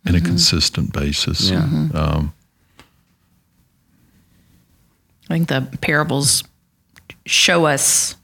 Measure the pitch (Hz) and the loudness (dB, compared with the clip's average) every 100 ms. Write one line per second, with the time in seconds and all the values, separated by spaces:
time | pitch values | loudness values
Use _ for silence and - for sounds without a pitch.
0 | - 87 85 85 - 85 - - 76 - | 2 0 2 2 2 2 0 -2 -4 -2
1 | 71 73 - 80 95 90 76 78 78 78 | -2 -2 -2 -2 0 0 0 0 -2 -2
2 | 78 76 76 - _ _ _ _ - _ | 0 0 -2 -6 _ _ _ _ -20 _
3 | _ _ _ _ _ _ _ _ _ _ | _ _ _ _ _ _ _ _ _ _
4 | _ _ _ _ _ _ _ _ _ _ | _ _ _ _ _ _ _ _ _ _
5 | _ _ - 165 165 135 131 - - 151 | _ _ -4 -2 0 -2 -4 -6 -2 0
6 | 156 139 143 - - _ _ _ _ - | 0 0 0 0 -4 _ _ _ _ -20
7 | _ - - - - 175 156 139 - - | _ -20 -4 0 2 4 4 2 2 0
8 | - - | -2 -8